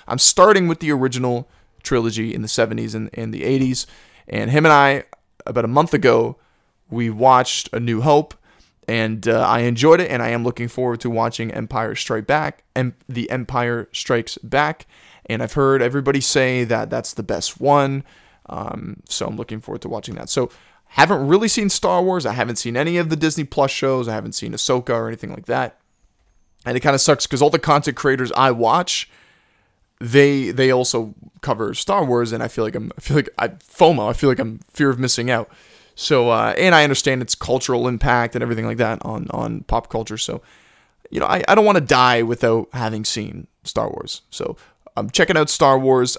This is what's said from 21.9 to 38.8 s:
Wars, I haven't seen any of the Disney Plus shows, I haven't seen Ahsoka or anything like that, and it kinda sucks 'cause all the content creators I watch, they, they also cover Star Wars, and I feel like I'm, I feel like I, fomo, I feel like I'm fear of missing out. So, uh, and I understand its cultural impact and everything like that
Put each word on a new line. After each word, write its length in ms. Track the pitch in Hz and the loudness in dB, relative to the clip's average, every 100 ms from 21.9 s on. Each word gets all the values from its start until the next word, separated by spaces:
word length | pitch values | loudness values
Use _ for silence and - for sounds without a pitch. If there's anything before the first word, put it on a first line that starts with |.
| 180 | 0
Wars, 240 | 185 180 123 | 0 0 -2
I 80 | |
haven't 220 | 123 117 117 | -2 -2 -4
seen 200 | 120 120 | -4 -2
any 220 | 156 175 | -2 0
of 140 | 165 | -2
the 40 | 165 | 0
Disney 280 | 156 151 | -2 -2
Plus 260 | 143 - 135 | -4 0 0
shows, 380 | - 135 131 117 | 0 -2 0 -2
I 80 | 107 | -6
haven't 160 | 110 | -8
seen 220 | - 113 | -10 -10
Ahsoka 360 | 107 - 127 120 | -6 -2 -2 0
or 180 | 117 113 | -4 -4
anything 220 | 113 113 | -8 -12
like 160 | - - | -12 -6
that, 340 | 123 127 _ _ _ _ _ _ _ _ _ - | -4 -4 _ _ _ _ _ _ _ _ _ -6
and 100 | 123 | -2
it 40 | |
kinda 180 | 151 139 | 2 2
sucks 300 | - 143 - | 4 2 0
'cause 160 | 131 | 2
all 80 | 143 | 2
the 80 | 160 | 2
content 360 | - 147 160 - | 2 2 0 -2
creators 360 | 147 135 123 | 0 0 0
I 180 | - 135 | 2 2
watch, 580 | 117 113 156 175 - - _ _ _ _ _ _ _ _ - | 2 2 2 0 -4 -8 _ _ _ _ _ _ _ _ -14
they, 500 | 117 131 143 139 117 | 0 4 6 4 -2
they 220 | 123 131 | 0 2
also 420 | 127 123 120 110 - - _ | 2 0 -2 -4 -10 -20 _
cover 340 | - 110 110 - | -4 -4 -4 -6
Star 280 | - 196 | -2 0
Wars, 280 | 147 123 120 | 2 0 0
and 100 | 117 | -4
I 60 | 117 | -6
feel 160 | - | -4
like 100 | 110 | -4
I'm, 180 | 120 110 - | -4 -10 -10
I 40 | |
feel 160 | - 147 | -2 -2
like 120 | - - | -2 -4
I, 120 | 117 | -6
fomo, 600 | - - - 170 151 104 | -8 -8 2 4 4 0
I 40 | |
feel 160 | 117 143 | 0 0
like 100 | 127 | 0
I'm 220 | 113 113 _ | -2 -8 _
fear 180 | - 143 | -2 0
of 80 | 123 | 0
missing 320 | 127 - 120 | -2 -2 0
out. 220 | 117 113 _ _ - _ | -2 -4 _ _ -20 _
So, 380 | - - 139 120 | -8 0 2 4
uh, 240 | 113 110 98 | 2 0 2
and 160 | 185 | 4
I 100 | 165 | 6
understand 380 | 147 135 - 131 | 4 2 0 -2
its 140 | 123 - | -4 -6
cultural 520 | - 127 - 123 123 | -2 -2 0 -2 -2
impact 460 | 120 - 120 117 | -2 0 2 0
and 80 | 127 | -4
everything 240 | 120 113 113 | -4 -4 -4
like 120 | |
that 280 | 113 | -2